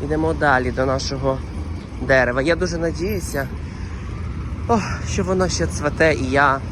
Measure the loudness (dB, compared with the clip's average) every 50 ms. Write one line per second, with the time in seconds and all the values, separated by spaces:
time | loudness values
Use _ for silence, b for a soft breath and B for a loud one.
0 | -2 0 0 2 2 2 2 2 4 4 4 4 4 0 0 0 0 2 0 0
1 | -2 -2 -4 0 0 0 0 0 -4 -8 -6 -6 -6 -6 -6 -8 -8 -10 -8 -6
2 | 2 4 6 6 6 4 2 2 2 2 2 2 0 -2 -2 0 -2 -2 -2 -2
3 | -2 -2 -2 -2 -4 -4 -4 -4 -6 -6 -6 B B B B B B B B B
4 | B B B B B B -6 -6 -6 -6 -6 -6 0 0 2 2 2 B B B
5 | B -4 -2 -2 0 0 2 2 2 0 0 0 -2 -2 -2 -2 -2 -2 2 4
6 | 4 4 4 2 0 0 4 4 6 6 4 2 -2 -6